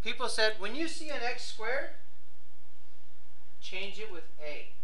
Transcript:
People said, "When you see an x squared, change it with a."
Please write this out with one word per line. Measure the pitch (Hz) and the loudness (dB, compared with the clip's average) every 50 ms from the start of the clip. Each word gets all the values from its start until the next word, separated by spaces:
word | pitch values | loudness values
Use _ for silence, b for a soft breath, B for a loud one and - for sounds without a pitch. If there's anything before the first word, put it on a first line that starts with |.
People | - 226 240 233 254 220 | 0 0 0 0 0 0
said, | 214 - 220 220 214 - | 0 2 2 2 2 0
"When | 190 208 233 | 0 0 0
you | 285 330 | 0 0
see | 320 320 - 320 311 | 0 0 0 -2 -2
an | 285 254 | -2 -2
x | 233 240 254 - - | -2 -2 0 0 0
squared, | - - - 220 226 254 277 339 359 - - - - - - - - - - - - - - - - - - - - - - - - - - - - - - - - - - | 0 0 0 0 0 0 0 0 0 0 0 0 0 0 0 0 0 0 0 0 0 0 0 0 0 0 0 0 0 0 0 0 0 0 0 0 0 0 0 0 0 0 0
change | - - 185 185 196 196 190 - | 0 0 0 -2 -2 0 0 0
it | 220 220 | 0 0
with | 180 170 160 - - - 156 | 0 0 0 0 0 0 0
a." | 151 147 151 - - - - | 0 0 0 0 0 0 0